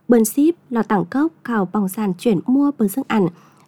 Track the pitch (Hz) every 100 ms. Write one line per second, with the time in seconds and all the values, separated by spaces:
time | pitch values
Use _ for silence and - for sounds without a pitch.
0 | - 240 220 - 302 339 - 233 208 208
1 | 175 262 320 - - 226 180 214 190 220
2 | 208 175 240 185 - 262 285 - 202 269
3 | - 220 175 - _ _